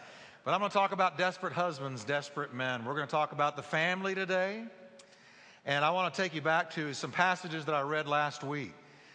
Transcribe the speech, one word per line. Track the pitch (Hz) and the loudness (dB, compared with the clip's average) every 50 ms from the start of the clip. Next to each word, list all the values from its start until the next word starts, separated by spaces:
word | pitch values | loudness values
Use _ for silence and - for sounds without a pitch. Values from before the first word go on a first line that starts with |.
| - - - - - - - - - | -18 -18 -18 -20 -20 -20 -20 -8 -2
But | 127 165 | 0 0
I'm | 190 | 2
gonna | 208 196 | 2 2
talk | - 202 196 190 202 | 4 4 4 4 4
about | 185 190 180 160 143 | 4 2 2 4 2
desperate | 180 185 180 - 190 175 | 0 0 0 -2 -6 -4
husbands, | 135 170 175 175 156 135 135 135 131 120 104 | 0 0 0 0 0 -2 -6 -6 -6 -6 -4
desperate | 117 143 143 139 - - 147 143 135 123 | 0 0 -2 -2 -4 -6 -6 -6 -6 -4
men. | 123 127 127 127 120 113 | -4 -2 -2 -2 -2 -2
We're | 120 139 | -4 -2
gonna | 151 147 | -4 -4
talk | 139 - 151 151 - 151 | 0 2 0 0 0 2
about | 147 147 147 147 147 | 2 0 0 0 -2
the | - | -8
family | - - 156 160 175 185 190 190 196 190 | -2 0 2 2 2 2 0 0 -2 -2
today. | 190 190 180 190 185 185 196 208 220 233 226 - - - - - - - - - - - - - - - - - - - | -2 0 0 2 2 2 0 -2 -6 -8 -12 -14 -16 -20 -20 -20 -20 -20 -20 -20 -20 -20 -20 -20 -20 -20 -20 -20 -10 -2
And | 135 143 143 147 | 0 2 4 4
I | 156 | 4
wanna | 175 185 185 170 | 4 4 2 0
take | - - 190 175 151 | 0 0 -2 0 0
you | 156 | 0
back | 135 160 160 170 175 - - | 2 4 4 4 2 0 -2
to | 170 151 147 135 | -4 -4 -4 -4
some | - - 139 | -4 -6 -4
passages | 113 - 180 185 185 175 - 170 156 160 147 | 2 4 4 4 4 2 -2 -6 -6 -4 -2
that | 151 151 | 0 0
I | 143 | 0
read | 139 143 156 151 156 143 | 2 2 0 0 0 2
last | 147 147 147 147 139 - 147 | 2 2 2 0 -2 -4 -6
week. | 139 147 147 131 90 78 - - - - - - - - | -4 -4 -4 -4 -8 -10 -16 -20 -20 -20 -20 -20 -20 -20